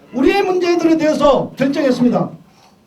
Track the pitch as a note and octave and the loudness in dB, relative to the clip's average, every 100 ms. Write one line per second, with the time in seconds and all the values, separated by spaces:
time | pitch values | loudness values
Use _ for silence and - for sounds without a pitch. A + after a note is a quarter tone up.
0 | - A#3+ D#4+ G4 F#4+ F4+ F4 F4 D#4+ D#4+ | -12 -2 0 2 0 -2 0 0 2 0
1 | D4+ D4 C#4+ A#3+ - - C#4 C#4+ C#4 A#3+ | 0 2 2 2 -2 -4 -4 -2 -2 0
2 | A#3+ F#3 D#3 - _ _ _ _ | 0 -2 -4 -10 _ _ _ _